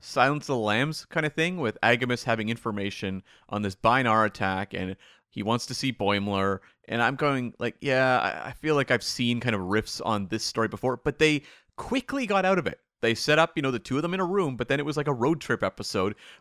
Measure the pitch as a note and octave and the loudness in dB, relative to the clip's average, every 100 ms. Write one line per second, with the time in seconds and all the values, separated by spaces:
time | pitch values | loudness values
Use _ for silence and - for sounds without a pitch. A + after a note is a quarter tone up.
0 | - - C3 D3 - B2+ G#2+ G#2+ D3 D#3 | -4 2 4 2 -2 0 2 2 0 -4
1 | - E3 D3+ - E3 F#3 A#2+ - A2 A#2+ | -6 -4 -2 -2 -2 -2 -4 0 2 2
2 | B2 A#2+ - A2+ G#2+ A2+ A#2 G#2 G2+ - | 0 -2 0 -2 -2 -4 -4 -4 -4 -4
3 | G2+ F#2+ - _ - G#2 G2+ F#2+ A2+ B2+ | -6 -6 -10 _ -8 -4 -4 0 2 4
4 | B2 A2 G#2+ - G2 F#2+ G2+ F2 F#2 F#2+ | 4 4 2 0 -2 -2 -4 -6 -6 -8
5 | - _ _ - G2+ A#2+ - B2 C3+ A#2+ | -16 _ _ -6 -2 -2 -2 -4 -4 0
6 | G2+ G2+ G2+ G2 G2 F#2+ - _ - A#2 | 0 2 2 2 2 0 -6 _ -6 0
7 | A#2+ C3+ D3 C3+ B2 - A#2 - C3+ C3 | 0 2 0 0 -4 -6 -6 -4 0 2
8 | C3 B2+ G2 - - B2+ D#3 D3 C3 A#2+ | 4 2 0 -4 -10 -6 0 0 2 0
9 | - - A#2+ A#2+ B2 G#2 F2+ G#2+ - - | -2 -2 0 0 0 0 2 0 0 -4
10 | - G#2+ F#2+ A2+ - - A2 G#2 B2+ B2 | -2 -2 -2 -4 -4 -2 -2 -2 -4 -2
11 | D3+ - D#3 D3 - - _ - - B3+ | -4 2 4 4 -4 -20 _ -14 -4 -4
12 | - C#4 A3+ G3 F#3 F#3+ C3+ - _ _ | -4 -4 0 2 2 2 -2 -6 _ _
13 | A#2 A2+ - D3+ E3 - C3+ A#2+ - C#3+ | 0 0 2 4 4 0 -2 -2 -2 -2
14 | E3+ F#3 F3 G3 D#3+ B2 B2 C#3 D3 D3 | -2 -2 0 0 0 -2 -2 -2 -2 -2
15 | D3 B2+ B2 E3 - A#2 F#2+ - G#2 G#2 | -2 0 2 0 -2 0 -2 -4 -4 0
16 | F#2+ G#2 - - | 0 -2 -14 -14